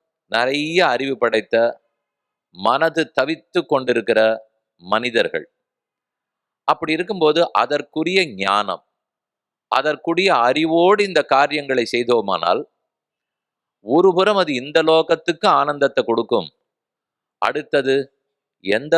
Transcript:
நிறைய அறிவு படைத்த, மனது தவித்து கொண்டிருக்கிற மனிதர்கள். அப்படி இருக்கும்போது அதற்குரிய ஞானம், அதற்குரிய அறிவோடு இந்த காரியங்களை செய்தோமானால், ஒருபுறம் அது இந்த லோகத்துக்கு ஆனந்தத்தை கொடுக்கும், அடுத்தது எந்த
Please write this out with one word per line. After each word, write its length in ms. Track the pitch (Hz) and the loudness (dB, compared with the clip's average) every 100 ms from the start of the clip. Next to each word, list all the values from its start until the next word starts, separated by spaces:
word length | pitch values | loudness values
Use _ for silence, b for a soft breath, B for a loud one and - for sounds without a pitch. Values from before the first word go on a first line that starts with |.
| _ _ - | _ _ -6
நிறைய 460 | 110 127 143 151 170 160 | -4 -2 -2 -2 0 0
அறிவு 280 | 123 135 131 | 0 -4 -2
படைத்த, 340 | 117 113 101 113 117 - _ _ _ _ _ _ _ 87 | -2 -2 0 0 0 -4 _ _ _ _ _ _ _ -4
மனது 460 | 101 131 165 156 147 - | 0 0 0 -2 -4 -2
தவித்து 420 | 135 160 _ 180 - | -4 -4 _ -4 -2
கொண்டிருக்கிற 540 | 139 127 117 110 110 110 110 - _ _ _ | -2 0 -2 0 2 2 0 -8 _ _ _
மனிதர்கள். 600 | 90 107 123 113 82 78 - _ _ _ _ _ _ _ _ _ _ _ - | -4 -2 0 -2 -2 -4 -10 _ _ _ _ _ _ _ _ _ _ _ -4
அப்படி 240 | 156 156 | -4 -2
இருக்கும்போது 480 | 160 180 196 156 151 170 98 | -4 -4 0 0 2 0 0
அதற்குரிய 580 | 127 147 - 156 160 190 170 95 | 0 -2 -6 -6 -2 -2 -2 -4
ஞானம், 480 | 98 101 101 87 _ _ _ _ _ _ _ _ - | -2 0 -2 -6 _ _ _ _ _ _ _ _ -4
அதற்குரிய 580 | 127 147 143 - 170 190 143 120 | -2 -2 -4 -4 -2 0 2 2
அறிவோடு 540 | 139 160 165 175 208 | 0 0 2 2 2
இந்த 180 | 202 165 139 | 0 -2 0
காரியங்களை 520 | 135 143 147 139 131 113 | 2 2 -2 -4 -2 -2
செய்தோமானால், 680 | 120 120 120 101 87 85 98 - _ _ _ _ _ _ _ _ _ _ _ 101 | -2 0 0 0 -2 0 -2 -4 _ _ _ _ _ _ _ _ _ _ _ -2
ஒருபுறம் 540 | 147 185 175 190 202 | 2 4 4 2 2
அது 120 | 165 131 | 0 -4
இந்த 240 | 139 156 | -2 0
லோகத்துக்கு 640 | 160 160 160 160 - 160 208 147 | 4 2 2 -2 -2 -2 2 2
ஆனந்தத்தை 440 | 143 143 139 - | 2 0 -2 0
கொடுக்கும், 460 | 123 113 113 113 78 _ _ _ _ _ _ _ _ - | -2 0 0 -2 -4 _ _ _ _ _ _ _ _ -4
அடுத்தது 540 | 104 143 151 147 131 135 135 _ _ _ _ _ | -4 -4 -2 -2 0 -2 -2 _ _ _ _ _
எந்த 320 | 92 104 147 | -2 -2 0